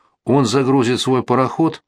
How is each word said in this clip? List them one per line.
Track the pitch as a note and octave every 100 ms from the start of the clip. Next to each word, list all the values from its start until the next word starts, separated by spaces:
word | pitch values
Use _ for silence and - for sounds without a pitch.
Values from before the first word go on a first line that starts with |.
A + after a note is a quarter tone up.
| _ _
Он | - C3+ A#2
загрузит | C3+ C3 C3+ A#2 B2
свой | - B2+
пароход — | - B2 B2+ - D#3+ D#3